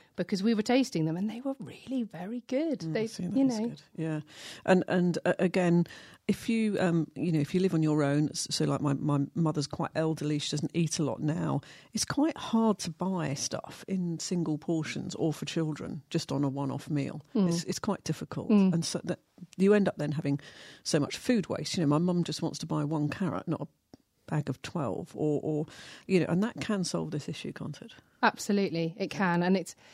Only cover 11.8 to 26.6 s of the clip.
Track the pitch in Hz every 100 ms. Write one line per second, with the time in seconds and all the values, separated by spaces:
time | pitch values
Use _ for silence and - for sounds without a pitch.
11.8 | - - - - 311 - - 233 226 202
12.8 | - 160 180 185 147 143 - - - -
13.8 | - 190 175 165 - 180 156 151 - 165
14.8 | 151 - - - 160 147 147 165 156 147
15.8 | - 156 - 165 - 139 143 135 139 131
16.8 | - 147 139 - - 233 180 170 - 190
17.8 | - 196 - 151 160 - - 208 190 165
18.8 | 170 - 175 - _ _ 180 - 196 208
19.8 | 185 - 147 147 139 143 - - - -
20.8 | - 160 143 - - 240 - 101 151 -
21.8 | 147 147 175 175 165 156 165 - 160 156
22.8 | 147 156 147 - 180 92 - 160 156 _
23.8 | _ - _ _ - 151 139 131 - 175
24.8 | 123 90 - - 151 147 - 151 156 -
25.8 | - - - 190 - 180 220 -